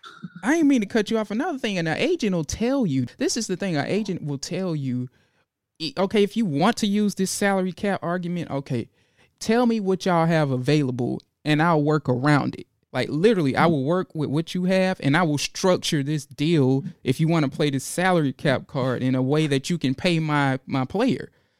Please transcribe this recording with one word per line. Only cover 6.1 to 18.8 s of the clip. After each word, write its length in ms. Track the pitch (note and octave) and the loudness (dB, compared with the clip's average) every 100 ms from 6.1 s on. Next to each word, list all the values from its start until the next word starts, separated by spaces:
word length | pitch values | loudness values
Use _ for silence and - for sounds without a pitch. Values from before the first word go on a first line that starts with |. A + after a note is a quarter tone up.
| G#3+ | 2
if 120 | G3+ A3 | 2 0
you 100 | G#3+ | -2
want 300 | C#3 F#3+ A#3 | 2 2 2
to 100 | G#3 | 0
use 280 | G3+ G#3 - | 2 0 0
this 160 | F#3+ | -4
salary 400 | - G3+ G3 F#3 | 0 0 0 -2
cap 280 | E3+ G3+ F#3 | -2 -4 -2
argument, 480 | E3 F3+ F3 F3 - | -2 -4 -4 -6 -6
okay, 380 | C#3 C#3 B2 - _ _ _ _ _ | -6 -4 -6 -6 _ _ _ _ _
tell 260 | - A#3 B3 | 0 2 2
me 140 | A3+ | 2
what 260 | F#3+ F#3+ F#3+ | 0 -2 2
y'all 200 | E3+ E3 | 2 4
have 260 | D#3+ C#3+ | 4 2
available, 720 | B2+ B2+ D3+ C3+ B2 A#2+ C2 - _ D3 | 0 2 2 2 -2 -4 -6 -10 _ -2
and 160 | D3+ | 2
I'll 200 | E3+ D#3 | 2 2
work 280 | D3 D3+ - | 2 0 0
around 460 | B2 C#3+ D3 B2 - | 0 2 2 2 -6
it. 120 | - _ _ | -12 _ _
Like, 160 | B2+ B2 | -4 -2
literally, 460 | D3 G#3+ G3 C#3+ B2 | 2 4 4 2 4
I 100 | E3 | 2
will 180 | D3+ C3 | 2 0
work 280 | F3+ F3+ | 0 -2
with 160 | D#3 C#3+ | -4 -2
what 240 | C#3+ E3 | -2 -2
you 120 | F3+ F3+ | -2 0
have, 340 | F#3+ F#3 F#3 | 2 2 0
and 140 | C#3 D#3 | 2 2
I 80 | |
will 140 | E3+ D3 | 2 0
structure 680 | - - F#3+ F3+ - D#3 | -4 0 2 2 0 -2
this 220 | C#3 D3+ - | -2 -4 -6
deal 580 | C3+ D3+ E3 B2+ C3+ F3 - | -2 2 4 4 2 -2 -4
if 180 | - C3+ | -2 0
you 80 | D#3+ | 2
wanna 180 | E3+ C#3 | 2 0
play 200 | - D3+ | 0 0
this 160 | C3+ - | 0 -4
salary 480 | - F#3 F3+ C#3+ | -2 2 2 2
cap 340 | - D3 B2+ - | 0 0 -2 -2
card 340 | C#3+ | -4